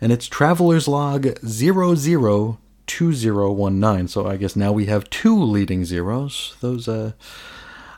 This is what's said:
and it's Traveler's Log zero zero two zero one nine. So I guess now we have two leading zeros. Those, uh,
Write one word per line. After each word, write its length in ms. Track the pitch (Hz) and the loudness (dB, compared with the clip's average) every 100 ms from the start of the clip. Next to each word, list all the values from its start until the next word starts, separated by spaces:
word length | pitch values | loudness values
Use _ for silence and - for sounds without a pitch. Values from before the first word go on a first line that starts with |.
and 120 | 113 | 0
it's 160 | 120 - | 0 -2
Traveler's 600 | - 147 175 175 165 147 | 0 2 4 4 4 2
Log 500 | 143 143 139 135 - 113 | 0 0 0 -2 -2 -8
zero 480 | 110 147 190 180 | 0 2 2 2
zero 640 | 170 143 165 113 104 110 113 _ _ - | 2 2 2 2 2 0 -6 _ _ -12
two 260 | - 170 | -2 0
zero 380 | 143 113 101 101 | 2 0 0 0
one 280 | 101 101 95 | 0 0 2
nine. 280 | 107 98 90 | 2 2 -2
So 180 | 104 98 | -4 -4
I 100 | 95 | -4
guess 180 | 98 - | -2 0
now 160 | 101 | 0
we 140 | 104 101 | 0 0
have 220 | 104 - | -2 -2
two 280 | - 220 220 | 0 2 4
leading 440 | 135 104 98 95 87 | 2 2 0 -2 -2
zeros. 680 | 87 90 120 143 - - - | -2 -2 -4 -4 -8 -12 -8
Those, 280 | 123 123 117 | -6 -4 -4
uh, 240 | 110 107 - - - - - - - - | -4 -6 -10 -16 -20 -20 -20 -20 -20 -20